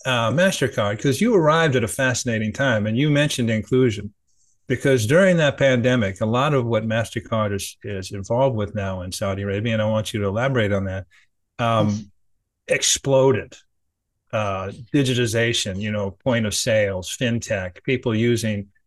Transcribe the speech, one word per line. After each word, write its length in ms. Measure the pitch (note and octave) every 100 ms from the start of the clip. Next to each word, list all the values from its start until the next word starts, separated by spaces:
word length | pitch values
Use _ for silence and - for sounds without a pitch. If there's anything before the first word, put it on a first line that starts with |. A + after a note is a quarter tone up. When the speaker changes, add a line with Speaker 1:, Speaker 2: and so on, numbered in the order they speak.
Speaker 1:
uh, 280 | C3 B2 A2+
MasterCard, 680 | C3 F#3+ C#3+ B2+ - G#2 G#2+
'cause 220 | C#3 B2+
you 140 | A3+ G#3
arrived 400 | D3+ E3 D#3+ B2
at 80 |
a 40 | A2+
fascinating 640 | - C3 A#2+ B2 A2 A2
time, 340 | G2+ C#3 A2 G#2+
and 100 | A2+
you 140 | D3+
mentioned 400 | C#3+ D3 - A#2
inclusion. 640 | A2 G#2+ B2+ B2+ G#2 G2+ - _ _ _ _ -
Because 400 | B2 C#3+ C3 G#2+
during 300 | D#3+ F#3+ E3+
that 200 | D3 -
pandemic, 640 | C#3 B2+ B2 B2 G2 F#2+
a 60 | A2
lot 260 | A#2+ D3
of 100 | C#3
what 200 | A#2+ A2+
MasterCard 720 | A2 A2+ A2 A#2 - A2+ G#2+ G2+
is, 200 | - -
is 280 | G#2+ G2 F#2
involved 440 | G2+ F#2+ A#2 C3+ A2+
with 200 | G2+ G#2
now 260 | G2 F#2
in 100 | F2+
Saudi 300 | - G2+ G2
Arabia, 320 | G2+ G2 A#2
and 80 | A2
I 80 | G#2+
want 240 | A2 G#2+
you 60 | G#2+
to 80 | G2+
elaborate 440 | G#2 C3+ B2+ G#2
on 140 | G2 F#2+
that, 220 | F#2+ - _ _ _ _ -
um, 300 | A#2 A2 G#2
Speaker 2:
Yes. 160 | G#2 G#2 _ _ _ _ _ -
Speaker 1:
exploded. 920 | C#3+ - - C#3 C3+ C3+ A2+ - - _ _ _ _ _ _ _
Uh, 400 | A2+ G2+ F#2+ F#2+ G2 A#2+
digitization, 880 | D3 B2+ B2 A#2+ A2+ A#2 A#2 - F#2+
you 80 | G#2+
know, 220 | G#2 G2
point 340 | F#2+ C3+ A#2 G#2+
of 80 |
sales, 560 | - B2+ A2 G2+ F#2 F2+
fintech, 720 | - B2 A#2 - G2+ F#2 -
people 320 | - B2+ B2
using, 540 | A2 A#2+ A2+ A2 G2+ G2+ _